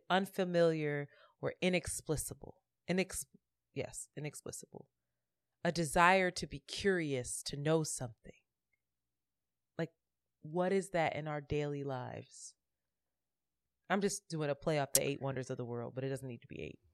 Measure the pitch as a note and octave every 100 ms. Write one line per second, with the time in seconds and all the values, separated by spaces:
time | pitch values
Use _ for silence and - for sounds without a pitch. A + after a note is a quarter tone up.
0 | - F#3 G3 - F3+ E3+ E3+ D#3+ D3 D3
1 | C#3+ - - - C3+ - F#3 F3+ - -
2 | - D3 - - - - _ _ - F3+
3 | F#3 - - - _ _ _ C#3 - -
4 | - - D3 - - - - - - _
5 | _ _ _ _ _ _ F3 E3 D3+ F3+
6 | F3 F#3+ F3+ - D#3+ C#3 - - G3+ F3+
7 | D3+ C3 B2 - - C#3+ D3 D#3+ D3+ -
8 | A#2+ - - - _ _ _ _ _ _
9 | _ _ _ _ _ _ _ - E3 _
10 | _ _ _ _ D#3 E3+ F3+ G3 F3+ E3+
11 | D3+ - D3+ D3 C#3 D3 D3 C#3+ C#3 C3
12 | A#2+ - - - - - _ _ _ _
13 | _ _ _ _ _ _ _ _ - G3
14 | G3 - - D#3+ D3 C#3 - D3+ C3+ -
15 | C#3+ C#3+ C3+ C3 B2+ C3 A#2+ A#2+ A#2+ B2
16 | C3+ C3+ C3+ A#2+ - - D2 - _